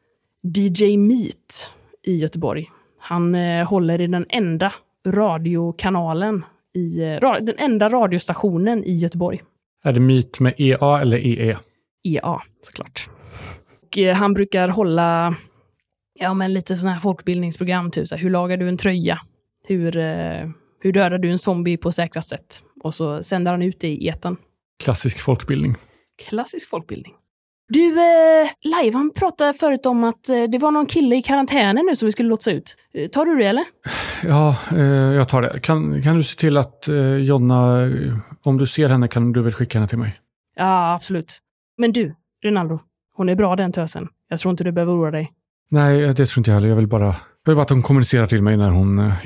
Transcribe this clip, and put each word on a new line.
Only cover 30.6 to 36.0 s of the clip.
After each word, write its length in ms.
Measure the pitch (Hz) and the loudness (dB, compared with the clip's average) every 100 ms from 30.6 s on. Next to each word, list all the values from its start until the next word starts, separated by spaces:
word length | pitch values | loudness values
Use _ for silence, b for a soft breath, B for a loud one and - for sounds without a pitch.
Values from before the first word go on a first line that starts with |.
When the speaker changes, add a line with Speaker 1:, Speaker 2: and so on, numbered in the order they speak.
| 302 | 0
Speaker 1:
någon 140 | 302 285 | 0 0
kille 300 | 330 269 254 | 0 2 2
i 60 | |
karantänen 640 | 247 277 269 277 208 226 359 | 4 2 4 2 4 4 2
nu 60 | 269 | 2
som 100 | 220 | 0
vi 60 | |
skulle 180 | 208 233 | 0 0
lotsa 220 | 220 233 | 0 0
ut. 240 | 170 - - _ | -2 -6 -16 _
Eh, 160 | - 156 | -8 -4
tar 160 | 269 320 | 0 2
du 100 | 294 | 2
det, 80 | 202 | 2
eller? 180 | 240 349 _ B B B B | 2 -2 _ B B B B
Speaker 2:
Ja, 320 | 170 147 151 127 B | 2 4 4 0 B
eh, 100 | 165 139 | 2 4
jag 400 | 139 135 139 127 | 4 4 2 2
tar 140 | 131 | 2
det. 180 | 123 135 | 0 -2
Kan, 420 | 143 156 151 143 | -2 0 0 0